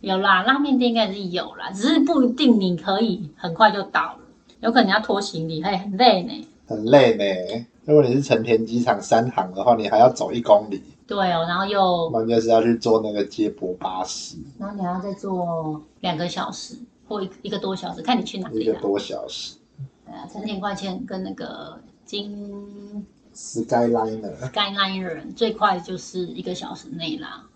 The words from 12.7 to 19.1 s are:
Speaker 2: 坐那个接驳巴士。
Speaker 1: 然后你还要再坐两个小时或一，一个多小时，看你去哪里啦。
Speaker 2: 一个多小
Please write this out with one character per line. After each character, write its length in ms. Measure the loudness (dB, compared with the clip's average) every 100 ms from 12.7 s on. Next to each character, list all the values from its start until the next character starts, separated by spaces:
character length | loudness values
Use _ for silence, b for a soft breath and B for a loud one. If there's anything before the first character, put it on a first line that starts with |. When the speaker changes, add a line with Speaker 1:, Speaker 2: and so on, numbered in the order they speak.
| 2
Speaker 2:
坐 220 | 4 2
那 100 | 2
个 120 | -2
接 260 | -4 -2 -2
驳 240 | -2 -8
巴 300 | -6 -6 -6
士。 320 | -6 -8 -12 -16 -18 -12
Speaker 1:
然 100 | -12
后 80 | -6
你 60 |
还 100 | -6
要 80 | -4
再 120 | -6
坐 680 | -8 -6 -4 -2 -4 -4 -8 -12 _
两 180 | -6 -4
个 120 | -4
小 240 | -6 -8
时 240 | -10 -14 -16 -20 _ _
或 120 | -8
一， 80 | -8 -10
一 60 | -8
个 100 | -6
多 160 | -4
小 180 | -6 -8
时， 80 | -8
看 140 | -2 -2
你 60 |
去 160 | -2 -8
哪 100 | -6
里 80 | -2
啦。 40 |
Speaker 2:
一 40 | -2
个 140 | -2
多 160 | 0 -2
小 300 | -2